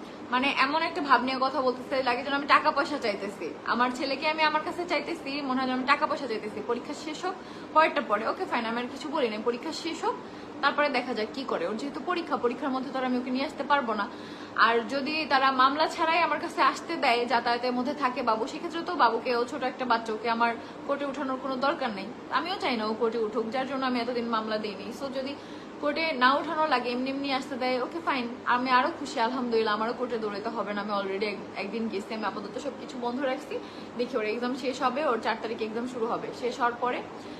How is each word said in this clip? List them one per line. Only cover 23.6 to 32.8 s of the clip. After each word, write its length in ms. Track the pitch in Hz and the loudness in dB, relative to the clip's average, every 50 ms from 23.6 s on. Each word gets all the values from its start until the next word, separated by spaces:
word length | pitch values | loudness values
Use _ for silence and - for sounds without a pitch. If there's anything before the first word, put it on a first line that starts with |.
| 269 | -2
জন্য 200 | 254 277 262 262 | -2 -2 -2 0
আমি 140 | 254 247 247 | 0 0 0
এতদিন 240 | 233 247 254 233 233 | 0 -2 -2 -2 -2
মামলা 340 | 233 233 220 214 220 214 214 | 0 0 0 0 0 -2 -2
দিইনি। 340 | 214 208 190 185 196 208 240 - | -2 -4 -6 -8 -8 -10 -8 -6
So, 120 | 285 269 | -6 -6
যদি 220 | 247 269 254 277 285 - - - - - - - - - | -4 -4 -4 -4 -6 -10 -12 -12 -14 -14 -14 -14 -8 -4
কোর্টে 320 | 294 294 285 311 330 320 | -2 0 0 2 0 0
না 220 | 302 247 254 254 277 | 4 6 6 6 6
উঠানো 320 | 311 330 302 330 311 311 | 6 2 0 0 2 2
লাগে, 240 | 311 269 247 240 247 | 4 2 2 2 0
এমনি 200 | 240 247 254 269 | -2 -2 -2 -2
এমনি 220 | 269 277 277 285 | -2 -2 -2 0
আসতে 240 | 262 262 - - 277 | -2 -2 -2 -4 -4
দেয়, 260 | 233 254 254 254 247 | -2 0 0 0 0
ওকে, 160 | 247 - - 330 - | -2 -2 -4 -4 -2
ফাইন, 240 | - 294 254 233 233 247 - - | 0 0 0 -2 -4 -6 -4 0
আমি 260 | - 233 247 254 262 | 0 0 2 4 4
আরো 200 | 254 247 269 330 339 - | 4 4 4 2 0 -4
খুশি, 220 | 285 269 - 277 | -8 -4 -2 0
আলহামদুলিল্লাহ, 540 | 226 233 247 269 247 240 226 226 220 214 208 | 0 0 0 -2 0 2 2 4 4 4 2
আমারও 180 | 220 220 233 | 2 0 -2
কোর্টে 260 | 240 233 247 226 240 220 | -2 -2 -2 -2 -2 -2
দৌড়াতে 300 | 214 208 202 196 208 226 | -2 -2 -4 -4 -4 -4
হবে 260 | 226 226 202 202 208 | -2 -2 -2 -2 -2
না। 60 | 202 | -4
আমি 120 | 202 214 | -2 -2
already 340 | 208 202 196 190 190 196 214 | -2 -2 0 -2 -2 -2 -2
এক-, 340 | 208 196 - - - - - | -2 -4 -6 -8 -8 -8 -6
একদিন 280 | 208 196 220 233 226 220 | -6 -4 -4 -4 -2 -2
গেছি, 260 | 185 196 214 - 226 | -2 -4 -4 -6 -6
আমি 100 | 220 214 | -4 -4
আপাতত 340 | 190 - 214 202 202 - 254 | -4 -4 -6 -6 -8 -8 -6
সবকিছু 400 | 302 277 - - | -6 -6 -8 -8